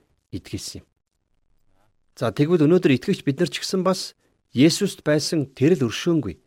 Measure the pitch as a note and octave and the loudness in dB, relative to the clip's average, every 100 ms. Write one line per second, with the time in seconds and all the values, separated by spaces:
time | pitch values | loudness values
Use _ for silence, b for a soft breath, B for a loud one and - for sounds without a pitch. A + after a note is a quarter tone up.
0 | _ _ _ F#2+ - G2+ - - _ _ | _ _ _ -16 -10 -12 -10 -16 _ _
1 | _ _ _ _ _ _ _ _ _ _ | _ _ _ _ _ _ _ _ _ _
2 | _ _ A#2+ G#2+ D3 F3+ D3 F3+ F3 C3 | _ _ -6 0 2 4 4 4 4 2
3 | - F#3+ - C#3 F3 - - F#3+ F3+ F#3 | 0 -2 -2 -2 -2 -4 -6 -2 -2 -2
4 | - _ _ _ _ A2+ D3+ - G3 - | -6 _ _ _ _ 2 2 4 -4 -4
5 | - D3+ - E3+ C#3 - C3+ F#3 A#2+ - | -2 0 0 -4 -4 0 2 2 0 -2
6 | - E3 G2+ D#2+ | -2 -2 -2 -10